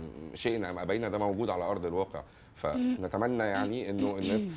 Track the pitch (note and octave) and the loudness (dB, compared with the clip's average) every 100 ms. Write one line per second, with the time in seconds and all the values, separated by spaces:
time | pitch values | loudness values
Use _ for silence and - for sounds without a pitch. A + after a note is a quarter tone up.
0 | D#2+ C#2+ D#2+ - A#2+ A2+ F2+ F2+ F2+ A2 | -10 -10 -12 -2 0 0 -2 -2 0 2
1 | A2 G#2 G#2 G2 A2 F2+ F2 G2 E2+ F2+ | 2 2 2 2 0 0 0 0 0 0
2 | F#2+ D2 - - - - D2+ B3 B3 B3+ | -2 -4 -12 -18 -20 -4 -2 0 0 0
3 | F#2 G#2 A#2+ A#2+ G#2+ G2 G#2 A#2+ G2 G2+ | 0 0 2 2 2 2 0 -2 -2 0
4 | - - - G#3+ G3+ | 0 0 2 2 0